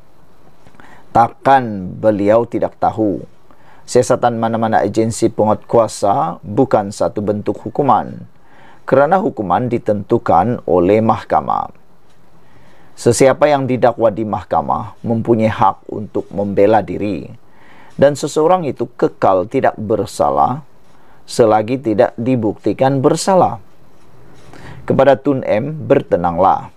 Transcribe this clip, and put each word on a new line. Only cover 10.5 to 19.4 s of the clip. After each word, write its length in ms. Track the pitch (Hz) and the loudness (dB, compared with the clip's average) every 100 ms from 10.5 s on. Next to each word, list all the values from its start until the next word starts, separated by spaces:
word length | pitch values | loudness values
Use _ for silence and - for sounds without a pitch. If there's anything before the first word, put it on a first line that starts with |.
| 123 - | -2 0
oleh 400 | 87 90 110 110 | 2 4 4 2
mahkamah. 640 | 110 - 80 64 50 50 - - - - - - - - - - - - - | 0 0 -2 -2 -4 -6 -12 -20 -20 -20 -20 -20 -20 -20 -20 -20 -20 -20 -4
Sesiapa 480 | 123 117 135 - 151 | 0 4 4 4 2
yang 240 | 139 131 | 2 0
didakwa 400 | 127 120 110 113 | 0 0 2 0
di 160 | 104 107 | 0 -4
mahkamah 720 | 98 - 82 67 71 117 - 117 | -6 -4 -4 -2 -4 -6 -10 -4
mempunyai 480 | 113 110 113 110 | -2 0 2 0
hak 320 | 107 110 - - | 2 0 0 -8
untuk 320 | - 107 104 - | -12 -8 -8 -8
membela 480 | 95 101 98 101 110 | -6 -4 2 4 4
diri, 480 | 90 90 104 82 - 113 - - - - - | 0 -6 -6 -6 -10 -18 -20 -20 -20 -20 -12
dan 240 | - 139 143 | 2 2 2
seseorang 480 | 151 156 156 185 147 | -4 0 2 2 0
itu 240 | - 120 - | -6 -8 -2
kekal 480 | 160 - 104 95 | -4 0 0 2